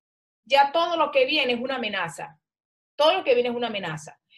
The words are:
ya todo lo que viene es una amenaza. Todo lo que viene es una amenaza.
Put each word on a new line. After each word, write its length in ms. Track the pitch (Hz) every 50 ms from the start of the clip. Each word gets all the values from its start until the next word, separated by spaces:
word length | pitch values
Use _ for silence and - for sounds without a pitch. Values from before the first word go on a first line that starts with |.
| _ _ _ _ _ _ _ _ _
ya 260 | - 269 277 285 277
todo 260 | - 330 339 349 339
lo 140 | 330 302 285
que 140 | 294 269 254
viene 280 | 262 311 302 269 247 247
es 60 | 226
una 160 | 247 262 269
amenaza. 640 | 254 233 208 196 190 175 165 - - - - - _ _ _ _ _ _ _ _ _ _ _ _
Todo 160 | - 294 320 370
lo 100 | 381 -
que 100 | 285 247
viene 160 | 240 240 247
es 60 | 240
una 120 | 240 240
amenaza. 520 | 226 214 202 190 165 156 156 - - - _ _ _ _